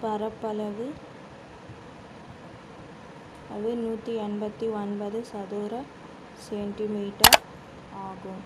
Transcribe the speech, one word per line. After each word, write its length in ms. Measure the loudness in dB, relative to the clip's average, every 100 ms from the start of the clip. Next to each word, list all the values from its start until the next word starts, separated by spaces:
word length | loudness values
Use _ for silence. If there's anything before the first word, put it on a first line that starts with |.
பரப்பளவு 840 | 2 2 2 0 0 2 2 0 -2 -4 -10 -12 -12 -14 -14 -14 -12 -12 -12 -12 -12 -12 -12 -12 -12 -12 -12 -12 -12 -12 -12 -12 -12 -12 -8 0
அது 160 | 2 4
நூத்தி 320 | 2 2 2 2 2
எண்பத்தி 420 | 2 0 2 2 2
ஒன்பது 380 | 2 2 2 0 -2
சதுர 420 | -4 -2 0 0 0 -4 -10 -12 -12 -12 -12 -4
சென்டிமீட்டர் 920 | 0 0 2 2 4 2 8 10 10 6 -14 -14 -14 -10 -6 -6
ஆகும். 340 | -6 -6 -6